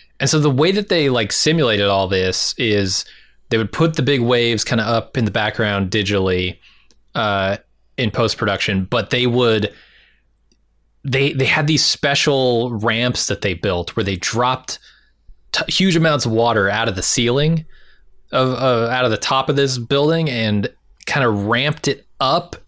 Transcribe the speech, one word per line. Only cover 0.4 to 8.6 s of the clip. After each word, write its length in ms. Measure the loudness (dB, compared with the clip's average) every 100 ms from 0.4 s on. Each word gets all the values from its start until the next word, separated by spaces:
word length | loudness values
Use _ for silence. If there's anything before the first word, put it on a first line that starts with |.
| 2
way 200 | 2 2
that 180 | 0 0
they, 200 | 0 2
like, 220 | 0 -2
simulated 560 | -2 0 2 2 2 2
all 200 | 2 2
this 480 | 0 0 -2 -4 -2
is 480 | 0 0 0 -4 -8 -16 -20 _ -4
they 80 | -2
would 140 | -2
put 240 | 0 -2 0
the 60 |
big 180 | 0 0
waves 420 | 2 2 2 0
kinda 200 | -2 -2
up 340 | 0 -2 -2 -2
in 80 | -2
the 60 |
background 600 | 0 -2 -2 -2 0 -2
digitally, 680 | -2 0 0 0 0 -2 -8 -18 _ _ _ _ -4
uh, 420 | -2 0 -2 -4 _ _ _ -6
in 120 | -4
post-production, 760 | -2 -2 -2 -2 -2